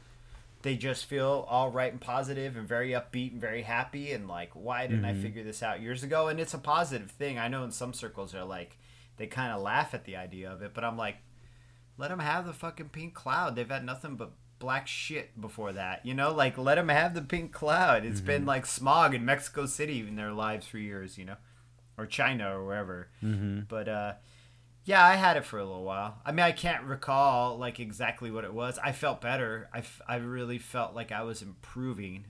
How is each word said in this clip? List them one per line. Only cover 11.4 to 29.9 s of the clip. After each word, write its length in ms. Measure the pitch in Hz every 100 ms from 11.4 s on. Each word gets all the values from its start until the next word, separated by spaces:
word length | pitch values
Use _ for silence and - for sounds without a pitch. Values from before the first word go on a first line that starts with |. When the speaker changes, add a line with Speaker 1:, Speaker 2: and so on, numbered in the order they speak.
| - - - - - -
Speaker 1:
"Let 120 | 139
'em 80 | 180
have 260 | 151 165 175
the 80 |
fucking 340 | 143 170 165 151
pink 240 | 156 165
cloud. 440 | - - 143 175 120
They've 120 | 117
had 140 | 135
nothing 320 | 127 131 156 127
but 160 | 113 - - -
black 280 | 127 135 135
shit 500 | - - 151 - -
before 360 | 107 110 104
that, 320 | 95 92 92 120
you 80 |
know? 180 | 131 143
Like, 240 | 156 131 131
let 220 | 131 156
'em 100 | 170
have 240 | 147 170
the 80 | 170
pink 320 | 139 175 165
cloud." 540 | - 151 165 180 117 110
It's 160 | 101
been, 180 | 95 143
Speaker 2:
Mm-hmm. 80 | 139
Speaker 1:
like, 160 | 135
smog 480 | 120 - 131 156 156
in 80 | 127
Mexico 440 | 120 143 - - 135
City 340 | - 151 135
in 160 | 107 107
their 160 | 107
lives 340 | 104 107 107 -
for 120 | 113
years, 400 | 104 101 95 -
you 80 | 92
know? 100 | 98 - - - - - -
Or 80 | 110
China 500 | - 127 127 101 95
or 60 |
wherever. 460 | 95 101 95 90 90 -
Speaker 2:
Mm-hmm. 380 | 107 104 101 98 104
Speaker 1:
But, 180 | 110 107
uh, 260 | 107 104 104 - - - - - - -
yeah, 160 | 196 180
I 80 |
had 240 | 190 190 151
it 80 | 123
for 120 | 107
a 60 |
little 200 | 98 92
while. 360 | 95 98 104 110 -
I 60 |
mean, 80 | 156
I 80 | 175
can't 320 | 165 175 156
recall, 720 | 131 131 - 135 139 123 123 120
like, 240 | 123 120
exactly 500 | 113 98 117 120 120
what 140 | 110
it 80 | 104
was. 260 | 110 123 123
I 120 | 139
felt 300 | 131 147 -
better. 480 | 120 131 117 110 107
I, 60 | 117
f-, 240 | 117